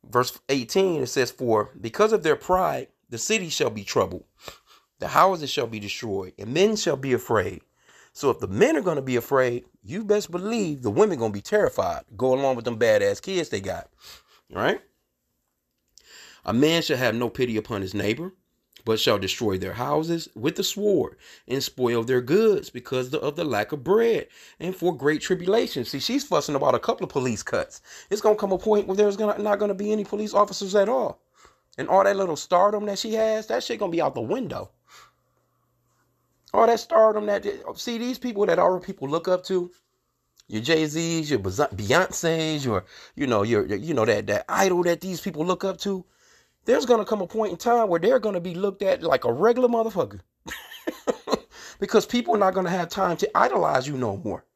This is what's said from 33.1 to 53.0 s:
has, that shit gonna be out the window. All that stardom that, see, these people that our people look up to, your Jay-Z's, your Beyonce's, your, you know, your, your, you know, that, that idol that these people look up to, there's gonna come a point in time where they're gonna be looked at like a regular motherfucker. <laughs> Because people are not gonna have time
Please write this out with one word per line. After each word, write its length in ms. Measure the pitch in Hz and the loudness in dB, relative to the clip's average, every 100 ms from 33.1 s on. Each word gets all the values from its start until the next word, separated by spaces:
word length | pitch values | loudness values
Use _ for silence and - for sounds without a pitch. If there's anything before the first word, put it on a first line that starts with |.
has, 340 | 220 220 220 214 | 0 0 -2 -2
that 160 | 240 | -4
shit 160 | - 226 | -4 -4
gonna 120 | 196 | -2
be 100 | 165 | 0
out 140 | 147 127 | 0 -2
the 60 | |
window. 500 | 113 233 226 - - _ _ - - _ _ _ _ _ _ _ _ _ _ _ _ _ _ | -4 -4 -4 -8 -10 _ _ -20 -20 _ _ _ _ _ _ _ _ _ _ _ _ _ _
All 140 | 208 226 | 4 4
that 140 | 226 | 4
stardom 460 | - 220 220 214 208 | 2 6 6 4 -2
that, 180 | 202 202 - - - | -2 -2 -6 -10 -10
see, 200 | - 233 | -6 -4
these 220 | 240 262 | -4 -4
people 260 | 254 202 202 | -6 0 2
that 140 | 170 | 4
our 180 | 175 180 | 4 2
people 300 | 190 190 135 | -6 -8 -4
look 220 | 160 165 | -2 0
up 160 | 180 - | -2 0
to, 260 | 190 175 _ _ _ _ _ _ _ _ | -2 -2 _ _ _ _ _ _ _ _
your 120 | 110 | -6
Jay-Z's, 680 | 120 160 156 156 165 165 151 | 0 2 2 -2 -2 -2 -2
your 80 | 139 | -2
Beyonce's, 1300 | 95 95 143 98 104 147 185 - 165 165 160 156 131 | -2 -2 -2 -2 2 2 2 -2 -2 0 -2 -2 -2
your, 180 | 101 - - - - | -2 -4 -20 -20 -6
you 100 | 135 | 0
know, 180 | 110 | 2
your, 220 | 107 110 92 | 4 2 2
your, 120 | 101 | -4
you 160 | 156 | -2
know, 100 | 135 | 0
that, 240 | 113 104 104 | 2 2 0
that 160 | 104 - | -2 0
idol 340 | - 190 180 | 2 2 2
that 160 | 175 170 | 2 0
these 220 | 190 180 | -4 -6
people 240 | 196 156 175 | -8 -4 -4
look 180 | 175 | -2
up 140 | 196 185 | -4 -4
to, 240 | 202 190 - _ _ _ _ _ - | -4 -6 -8 _ _ _ _ _ 0
there's 200 | 269 247 | 0 4
gonna 200 | 233 196 | 2 2
come 160 | 214 | -4
a 40 | 180 | -2
point 280 | 220 214 | -2 -4
in 40 | 170 | -2
time 300 | 240 240 220 | 2 2 4
where 140 | 170 | 2
they're 180 | 185 254 | 4 2
gonna 220 | 214 185 | 2 -4
be 120 | 175 | -6
looked 280 | 175 202 196 | -4 -4 -2
at 200 | 196 180 | 0 0
like 220 | 160 135 | 2 0
a 80 | 120 | 0
regular 380 | 120 214 240 247 | 2 2 4 2
motherfucker. 500 | 233 226 190 117 101 _ | 2 0 -2 -4 -6 _
<laughs> 40 | _ - - - - - - - - - - - - - - | _ -18 -16 -16 -12 -12 -8 -6 -6 -4 -4 -6 -20 -20 -8
Because 260 | 202 220 196 | 2 2 2
people 300 | 240 226 220 | -2 0 2
are 20 | |
not 160 | 190 | 2
gonna 160 | 190 180 | 2 -2
have 200 | 180 165 | -2 -4
time 280 | - | -2